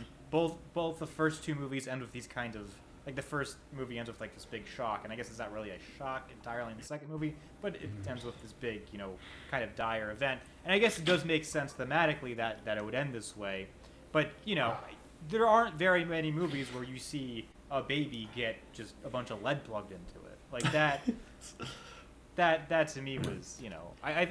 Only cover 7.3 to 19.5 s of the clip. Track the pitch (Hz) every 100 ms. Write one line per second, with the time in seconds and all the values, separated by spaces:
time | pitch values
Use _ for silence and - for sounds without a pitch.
7.3 | 156 - - 202 - - - 139 123 120
8.3 | - 107 - 120 107 - 101 98 92 -
9.3 | - - 135 107 - 113 113 107 107 139
10.3 | 127 - - 170 202 220 165 160 175 165
11.3 | 156 156 156 135 - 127 156 160 147 127
12.3 | 113 113 107 110 107 107 127 143 117 -
13.3 | 104 101 95 98 - - - - 156 147
14.3 | - 220 190 190 - - - - - 151
15.3 | 220 226 220 233 151 185 180 170 165 156
16.3 | 151 175 139 123 123 123 127 - 147 127
17.3 | 117 - - - 135 120 143 139 117 107
18.3 | 120 113 110 - - 107 - 139 127 120
19.3 | 107 120